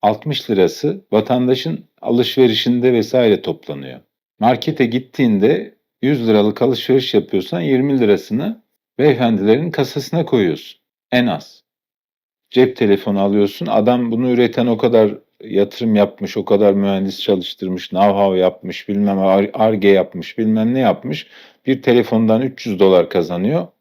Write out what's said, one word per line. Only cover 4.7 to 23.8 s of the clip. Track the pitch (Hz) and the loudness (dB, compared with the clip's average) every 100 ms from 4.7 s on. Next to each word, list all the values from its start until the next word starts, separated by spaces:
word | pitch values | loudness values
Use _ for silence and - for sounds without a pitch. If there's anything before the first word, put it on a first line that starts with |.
| - 123 | -2 -2
gittiğinde | 120 123 - 127 104 104 156 - _ _ _ | -2 -8 -2 0 2 2 0 -4 _ _ _
yüz | 127 143 113 | -2 -2 0
liralık | 107 104 104 | 2 2 0
alışveriş | 123 123 - 131 131 | -2 -2 0 0 2
yapıyorsan | 110 - - - 175 | -2 -2 -6 -4 -6
yirmi | 160 131 139 139 | -2 0 0 0
lirasını | 110 101 - 107 185 233 _ _ _ - | 2 0 0 -6 -4 -8 _ _ _ 0
beyefendilerin | 147 123 120 110 101 117 170 | 2 2 0 0 2 2 0
kasasına | 156 135 - - 170 | -4 -4 -4 -6 -4
koyuyorsun. | 165 127 92 76 - - _ _ _ | 0 0 0 -2 -10 -20 _ _ _
En | 123 123 | -2 0
az. | 98 - - _ _ _ _ _ _ _ _ _ | -4 -8 -20 _ _ _ _ _ _ _ _ _
Cep | 123 127 127 | 2 2 2
telefonu | 110 98 - 98 | 0 0 0 -2
alıyorsun. | 98 104 101 - 175 | 0 0 0 -2 -2
Adam | 110 107 123 117 | 0 2 0 0
bunu | 113 127 | -2 0
üreten | 123 120 117 120 | 2 2 0 -2
o | 113 | 0
kadar | 117 113 110 - _ _ | 2 4 2 0 _ _
yatırım | - 98 101 - 117 | -6 -2 -2 -2 0
yapmış, | 107 101 - 98 - | 2 2 -2 -8 -8
o | |
kadar | 95 101 104 | 0 2 2
mühendis | 101 98 95 95 92 | 2 0 -2 -4 -6
çalıştırmış, | - 98 90 - 92 92 - | -2 -2 -2 -10 -8 -8 -6
know-how | 92 101 98 98 92 | 0 2 2 2 2
yapmış, | 92 - 92 - - | 0 0 -12 -12 -6
bilmem | 101 101 95 | -2 0 0
Ar-, | 95 95 101 | 2 2 0
Ar-Ge | - 113 110 101 | 0 0 2 4
yapmış, | 98 87 87 80 - | 4 2 -6 -12 -4
bilmem | 110 110 113 | -2 0 0
ne | 131 | 0
yapmış. | 120 - - - - - - _ - | 0 0 -4 -10 -12 -20 -20 _ -4
Bir | 131 | -2
telefondan | 135 123 113 113 113 110 | 2 2 4 0 2 2
üç | 131 - 117 | 0 -6 -8
yüz | 95 | 0
dolar | 95 92 80 | 4 4 2
kazanıyor. | 92 82 87 98 160 175 _ | -2 -2 -2 -2 -2 -6 _